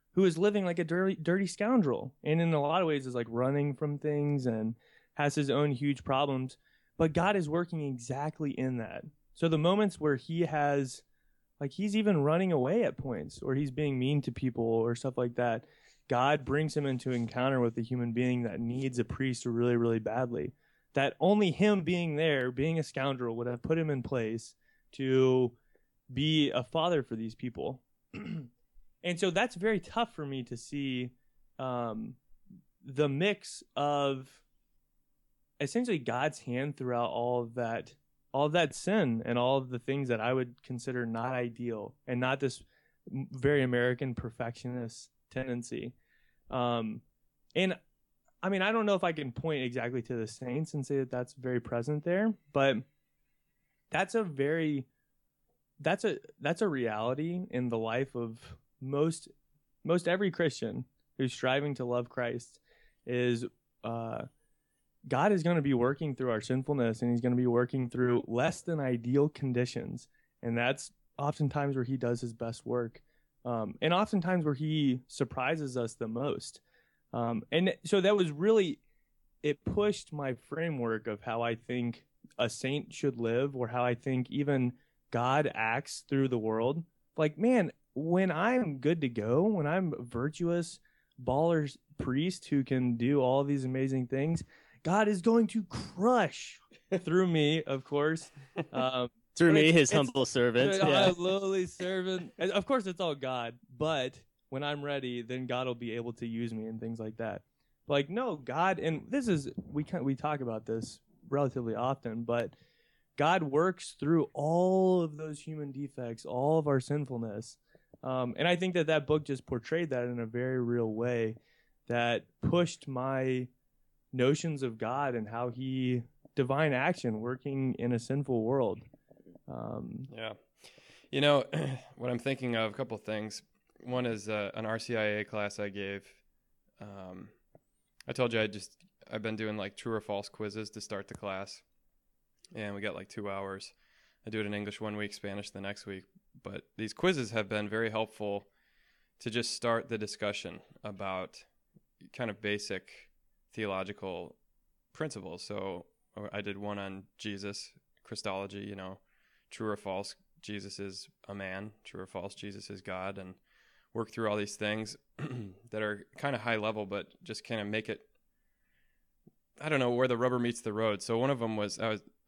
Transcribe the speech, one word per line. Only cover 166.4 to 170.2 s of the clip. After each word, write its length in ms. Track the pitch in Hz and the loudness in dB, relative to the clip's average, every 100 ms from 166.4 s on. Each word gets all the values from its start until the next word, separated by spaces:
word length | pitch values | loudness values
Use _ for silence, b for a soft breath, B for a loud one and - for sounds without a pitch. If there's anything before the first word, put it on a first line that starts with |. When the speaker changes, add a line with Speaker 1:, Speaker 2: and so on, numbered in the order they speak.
| 117 113 | -2 0
Speaker 3:
level, 280 | 104 107 101 | 0 -2 -4
but 220 | 101 - _ | -6 -8 _
just 200 | - 107 - | -14 -12 -6
kinda 180 | 113 | -6
make 240 | 104 107 107 | -2 -4 -4
it, 140 | 104 _ _ _ _ _ _ _ _ _ _ _ _ - _ _ - | -8 _ _ _ _ _ _ _ _ _ _ _ _ -20 _ _ -10
I 80 | 151 | -2
don't 100 | 143 | 2
know, 120 | 123 | 2
where 160 | 123 127 | 4 4
the 100 | |
rubber 200 | 120 | 4